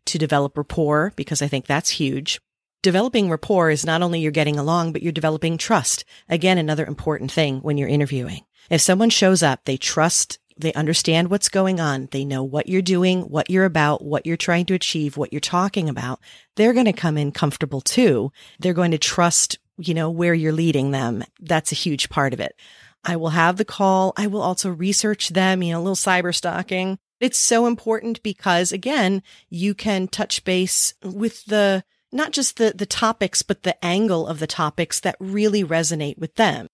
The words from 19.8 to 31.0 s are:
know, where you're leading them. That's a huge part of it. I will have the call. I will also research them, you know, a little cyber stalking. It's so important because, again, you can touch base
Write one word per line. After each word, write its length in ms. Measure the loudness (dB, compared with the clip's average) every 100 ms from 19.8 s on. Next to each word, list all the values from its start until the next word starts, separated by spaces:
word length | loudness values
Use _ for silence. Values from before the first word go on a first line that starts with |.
| -2
know, 160 | 0 0
where 240 | 0 2
you're 180 | 2 2
leading 380 | 2 2 2 2
them. 340 | 0 -2 -4 -8 _
That's 320 | -2 -2 -2
a 40 | -4
huge 340 | -4 -2 -4
part 220 | 0 -2
of 80 | -2
it. 140 | -6 -8 -20 -20 -20 _
I 120 | -6 -4
will 140 | -2
have 260 | 2 2 2
the 80 |
call. 480 | -4 0 2 4 2 0
I 100 | -4
will 160 | -2
also 280 | -2 -2 -4
research 600 | -2 -2 0 0 -2 -2
them, 320 | 0 2 2
you 100 | 0
know, 60 | -2
a 40 |
little 120 | -2 -2
cyber 380 | 2 2 2
stalking. 640 | -2 -4 -6 -4 -4 -2 -6 _ -2
It's 180 | -2 0
so 280 | 2 4 2
important 560 | 0 -2 -4 -2 -6
because, 500 | -6 -4 0 2 0
again, 500 | -2 -2 0 2 0 -4 -20 _
you 260 | -4 -4
can 320 | -2 -2 -2 -2
touch 380 | -4 -4 -4
base 500 | -2 0 0 0 0 -4